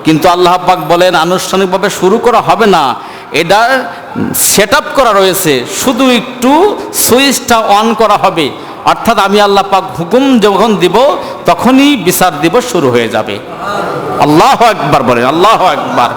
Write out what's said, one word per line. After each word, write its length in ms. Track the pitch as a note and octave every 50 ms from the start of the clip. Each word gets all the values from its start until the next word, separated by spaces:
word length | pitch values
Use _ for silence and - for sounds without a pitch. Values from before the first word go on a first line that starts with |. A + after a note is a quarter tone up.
| -
কিন্তু 260 | D3+ D#3+ D3+ - F#3
আল্লাহ 280 | F3 F3+ F3+ F3 F3+ F3+ F3+ F#3
পাক 120 | F#3 F3 D#3+ D#3
বলেন 260 | E3+ F3 F3+ F#3 F3
আনুষ্ঠানিকভাবে 720 | E3+ D#3+ E3+ F#3 F3+ - - - F#3+ G3 F#3 F#3 F#3+ F#3 G3+
শুরু 280 | - - F3+ F#3 G#3 A3+
করা 240 | A3+ A#3 A#3 G#3+
হবে 240 | D#3+ D3 E3+ F#3 A3+
না, 300 | G#3+ F#3 E3 D3 C3 A#2 - - - - - - -
এটা 520 | - C#3 E3+ E3 G3 G#3 A#3 A#3+ C4+ C4 B3+ - - - - - - A#2 - - -
সেট 380 | - - - - - G3+ G3+ -
আপ 100 | D4 D4 - -
করা 180 | - C4 A#3+ G#3
রয়েছে, 520 | G3 G3 F#3+ F3+ - - D#3 C#3 B2+ A#2+ - -
শুধু 340 | - - B3 C4+ A3 C4+ C4
একটু 680 | B3 A#3+ - - - - - B3 C#4+ D#4+ F#4 G#4 - - - - -
সুইচটা 680 | - - - G#3+ B3+ C#4 C#4 B3 - - - A#3+ A3+
on 340 | A3 G3+ G3+ G3+ A3 A3+ A#3
করা 240 | - A3+ G#3 G#3 F3+
হবে। 320 | - G3 F3+ E3 D#3 B2 G2+ - - - - - -
অর্থাৎ 340 | - E3+ - - G#3+ A#3 G#3
আমি 220 | G3 G3 G3 G#3
আল্লাহ 220 | G#3 G3+ G3+ G3 F#3+ G3
পাক 120 | G3 F#3+ F3+ - C3 -
হুকুম 400 | E3+ E3+ G#3 B3 C#4 C#4 C4+ A#3+
যখন 360 | F#3+ G#3 G3+ F3+ G#3 A3+ G#3+
দিব 420 | F3+ E3 F3+ E3 A3 C4 D4 F#4 - - - - - -
তখনই 500 | - E3+ - - A3+ C4 C4 C#4 C#4+ D4
বিচার 360 | A#3+ E3+ F3 F3+ - F#3+ F3+ E3 C#3+
দিবস 300 | D3 E3 E3 B3 B3 B3
শুরু 180 | - F3+ D3+ C3
হয়ে 200 | A#2+ A#2+ A#2 A2+
যাবে। 300 | G#2 A2 G#2+ A2 G2+ G#2 - - - - - - - - - - - - - - - -
আল্লাহু 460 | - D3 D3 D#3+ G3+ B3 C4+ - A3+
আকবার 380 | A#3+ G#3+ E3+ - D#3 - D3 B2+
বলেন, 220 | A2+ B2 A#2 A#2+
আল্লাহু 400 | B2+ D3 E3 F#3 G#3+ A3+ F3 F3+
আকবার। 440 | F3+ D3 C#3 - C3 B2 B2+ A#2+ - -